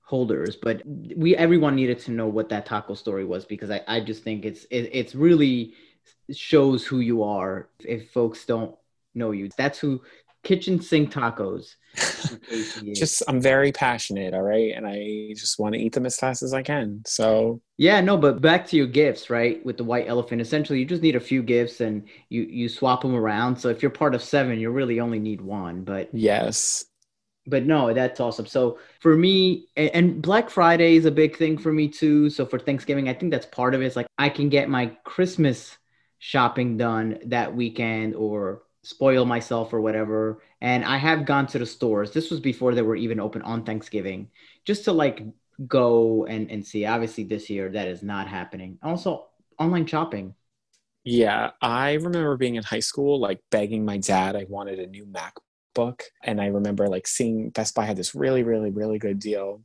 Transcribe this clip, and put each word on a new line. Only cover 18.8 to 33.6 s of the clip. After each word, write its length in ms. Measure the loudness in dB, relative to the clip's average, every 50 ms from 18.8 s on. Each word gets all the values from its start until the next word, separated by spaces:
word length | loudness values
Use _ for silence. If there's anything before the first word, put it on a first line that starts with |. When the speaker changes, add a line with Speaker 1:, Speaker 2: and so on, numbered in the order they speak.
| 2
Speaker 1:
gifts, 420 | 4 4 4 4 4 2 -2 -6 -2
right? 360 | 0 2 2 2 0 -2 -6
With 120 | -8 -6
the 80 | -6 -4
white 220 | -2 -2 -2 -2
elephant, 340 | 0 -2 -2 -2 -2 -4 -4
essentially, 380 | -2 -2 -2 -2 0 0 0 -2
you 60 | 0
just 160 | -2 -2 2
need 140 | 2 4 2
a 40 | 2
few 220 | 0 0 -2 0
gifts 380 | 2 2 2 2 2 0 -2 -4
and 260 | -4 -2 -2 -6 -8 -12 -20 -20 _
you, 140 | _ -6 -6 -6
you 240 | -4 -4 -6 -6
swap 380 | -6 -4 0 2 2 2 2 0
'em 100 | -2 0
around. 400 | 0 0 0 0 0 0 0 -2
So 120 | 0 -2 -2
if 120 | 0 0
you're 80 | 0 -2
part 260 | 0 2 0 2 2
of 60 | 0
seven, 380 | -2 0 0 0 2 0 -2 -2
you 100 | -2 -2
really 300 | -2 -2 0 0 0 0
only 200 | 0 -2 -2 -2
need 200 | -4 -4 -6 -6
one, 420 | -8 -8 -8 -8 -6 -8 -8 -8 -8
but 260 | -6 -6 -6 -6 -6
Speaker 2:
Yes. 720 | -4 2 2 4 4 4 0 0 -2 -2 -2 -2 -4 -4 -8 _ _ _ _ _ _ _ _ _ _ _ _
Speaker 1:
But 180 | -2 -2 0 2
no, 280 | 4 2 4 4 2 2
that's 260 | 2 0 0 -2 -2
awesome. 260 | -4 -4 -2 -6 -10
So 340 | -2 0 0 0 0 -2 -6 -16 -20 _ _
for 160 | 4 6 6
me, 520 | 6 6 6 6 6 4 4 2 0 -6 _ _
a-, 140 | 0 0 2 4
and 260 | 4 4 4 4 2
Black 280 | 0 2 2 2 2 2
Friday 460 | 2 4 6 6 6 6 8 8 8
is 100 | 8 8
a 60 | 6
big 240 | 4 4 2 2 2
thing 200 | 0 0 0 0
for 140 | -2 0 0
me 160 | 2 2 0
too. 420 | 0 -2 0 2 4 6 6 6 4
So 160 | 2 -2 -4
for 140 | -2 -4 -4
Thanksgiving, 500 | -2 -2 -4 -2 -2 -2 0 0 0 -2
I 40 | -2
think 180 | -2 -2 -2
that's 140 | -2 -2 -4
part 280 | -6 -4 0